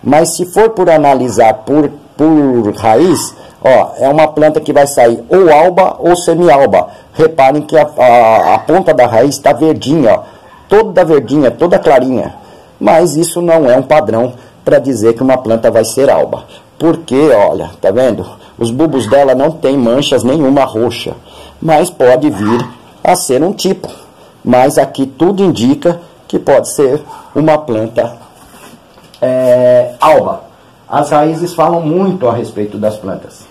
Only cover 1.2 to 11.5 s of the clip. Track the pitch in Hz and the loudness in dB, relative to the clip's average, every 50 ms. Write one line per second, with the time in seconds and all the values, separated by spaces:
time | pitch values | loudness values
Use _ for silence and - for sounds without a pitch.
1.2 | 127 123 104 101 117 110 110 - - - 139 151 151 143 143 - - - _ - | -2 -4 0 2 2 2 2 0 -4 -2 0 0 0 -2 -4 -10 -20 -20 _ -2
2.2 | 147 160 160 151 143 135 127 120 113 104 95 101 104 113 110 120 165 185 156 123 | 0 2 2 2 2 2 0 0 0 -2 -4 -2 0 2 2 4 2 2 0 -2
3.2 | - - - - - - - - - 123 131 110 92 - - - 123 135 143 156 | -4 -10 -14 -18 -20 -20 -20 -4 0 2 4 4 2 0 -4 -4 -2 0 2 2
4.2 | 156 151 - 151 151 156 151 156 151 - 139 143 143 139 - - 123 117 120 117 | 0 0 2 0 0 2 0 0 -4 0 2 2 2 2 2 2 2 2 2 -2
5.2 | - - 170 185 190 165 151 147 160 185 175 180 185 - - - - 170 175 170 | -4 0 2 2 4 4 4 4 4 2 2 2 0 0 -2 -2 0 0 0 0
6.2 | - - 165 160 175 170 147 139 139 117 95 90 82 - - - - _ _ - | 0 -2 0 2 2 2 4 4 2 2 2 0 -2 -2 -10 -20 -20 _ _ 0
7.2 | 160 156 - - 135 135 143 151 147 - 160 156 151 151 - - 123 123 117 120 | 0 0 2 2 2 2 2 0 -4 0 0 0 0 0 0 0 2 4 4 4
8.2 | 117 110 113 104 85 85 98 - - - 156 185 190 180 151 135 123 120 113 113 | 4 4 4 2 2 2 0 -2 0 0 0 0 2 0 2 2 2 2 4 2
9.2 | 127 143 139 - - 131 147 117 151 160 151 104 101 120 147 170 139 110 95 - | 0 0 -2 0 0 0 0 2 0 0 -2 -2 -2 -4 -2 0 2 2 0 0
10.2 | - - - - - - - - - _ 190 208 220 196 180 185 180 160 165 143 | -2 -10 -20 -20 -20 -20 -20 -20 -6 _ 0 2 2 2 0 0 2 2 2 0
11.2 | 127 110 135 156 143 120 | 0 0 -2 0 0 0